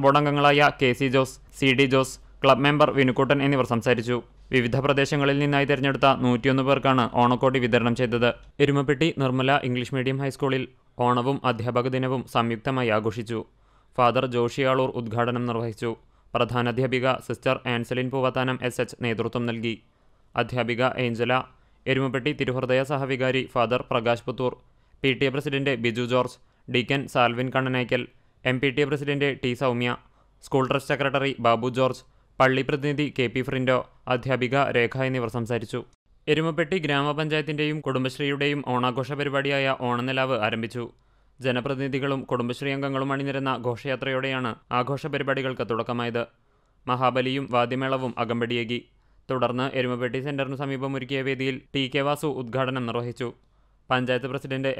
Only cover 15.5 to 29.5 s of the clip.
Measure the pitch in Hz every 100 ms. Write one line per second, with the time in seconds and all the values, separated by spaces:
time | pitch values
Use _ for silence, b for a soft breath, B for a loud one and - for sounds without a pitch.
15.5 | 113 117 110 120 110 _ _ _ 120 113
16.5 | 120 120 117 131 127 131 123 - 117 131
17.5 | 127 127 120 117 127 127 135 127 127 127
18.5 | 127 123 120 120 - 120 110 113 123 120
19.5 | 117 117 110 _ _ _ _ _ 123 117
20.5 | 123 120 117 131 - 123 113 120 127 -
21.5 | - _ _ - 131 135 127 135 135 131
22.5 | 127 123 127 135 139 135 131 131 131 117
23.5 | 127 113 123 - 131 113 117 - 113 127
24.5 | - _ _ _ _ 135 127 135 135 143
25.5 | 139 139 123 117 117 123 127 123 - _
26.5 | _ - 123 123 143 - 139 120 120 131
27.5 | 131 131 127 120 127 - _ _ _ 127
28.5 | 127 139 127 139 143 143 143 139 - 131